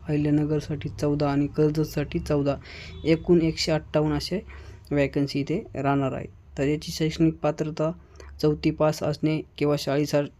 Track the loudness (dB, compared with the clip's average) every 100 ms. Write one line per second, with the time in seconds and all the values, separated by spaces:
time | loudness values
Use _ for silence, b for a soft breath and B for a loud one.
0 | -2 0 2 2 2 0 -2 -6 -6 -2
1 | 0 2 2 2 0 2 2 2 -2 -2
2 | -4 -4 0 0 2 -2 B B B B
3 | 0 2 4 4 4 0 0 -2 0 0
4 | 2 0 -2 -6 -6 B B B -2 2
5 | 2 2 0 0 -2 -4 -4 -4 0 2
6 | 0 -4 -8 -14 -12 -4 0 0 -4 -2
7 | -2 2 2 2 -2 -2 -4 -2 -2 -4
8 | B B B -2 0 2 0 2 2 2
9 | -2 -2 0 -2 -4 -2 0 2 0 0
10 | 2 0 0 -6